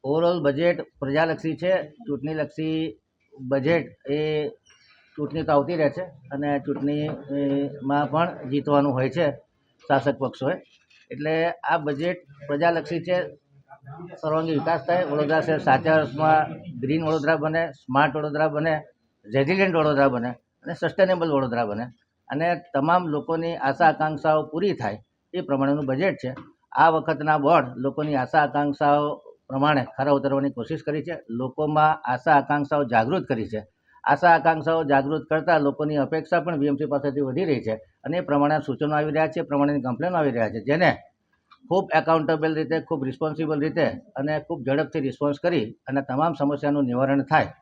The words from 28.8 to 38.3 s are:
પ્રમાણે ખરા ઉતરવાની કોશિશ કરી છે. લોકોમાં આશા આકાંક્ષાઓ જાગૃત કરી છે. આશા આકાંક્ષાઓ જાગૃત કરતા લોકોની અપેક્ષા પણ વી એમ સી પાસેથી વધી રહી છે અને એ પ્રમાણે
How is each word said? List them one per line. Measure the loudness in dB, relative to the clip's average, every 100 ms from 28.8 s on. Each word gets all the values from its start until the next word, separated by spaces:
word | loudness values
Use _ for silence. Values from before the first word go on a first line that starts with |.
| 4 4 2 -4 -12 -20 _
પ્રમાણે | 0 2 2 0 -2
ખરા | 2
ઉતરવાની | 2 2 0 -2
કોશિશ | -4 -6 -6
કરી | -4 -6
છે. | -6 -12 -8
લોકોમાં | -6 -6 -4 0 4 4 2
આશા | -2 -2 4
આકાંક્ષાઓ | 4 4 -2 0 0
જાગૃત | 2 2 2 -2 -2
કરી | -4 -4
છે. | -8 -10 _ _ _
આશા | 0 4 6
આકાંક્ષાઓ | 6 4 2 0 0
જાગૃત | 2 2 2 -4 0
કરતા | 0 2 2
લોકોની | 2 0 -2 0
અપેક્ષા | 0 -2 0 -2
પણ | 0 -2
વી | 0
એમ | 0
સી | -2
પાસેથી | -2 -2 -2
વધી | -2 -2
રહી | 0 -2
છે | -2
અને | -6 -8 _ -6 -6
એ |
પ્રમાણે | 0